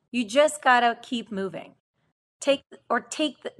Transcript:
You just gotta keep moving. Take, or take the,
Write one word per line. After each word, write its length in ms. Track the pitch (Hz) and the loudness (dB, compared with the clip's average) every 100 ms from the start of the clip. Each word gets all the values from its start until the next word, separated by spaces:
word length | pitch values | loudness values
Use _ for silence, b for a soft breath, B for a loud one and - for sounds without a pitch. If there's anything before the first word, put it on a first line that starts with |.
| _ | _
You 140 | 240 | -6
just 380 | 208 262 302 - | -2 2 2 2
gotta 360 | 262 247 240 233 | 4 4 4 -2
keep 280 | - 233 202 | -8 -10 -8
moving. 440 | 196 190 160 - _ _ _ _ _ _ _ | -8 -8 -10 -16 _ _ _ _ _ _ _
Take, 240 | - 277 _ - - | 0 0 _ -20 -4
or 120 | 233 | -4
take 420 | 240 - 302 - | -4 -6 -6 -4
the, 80 | - | -14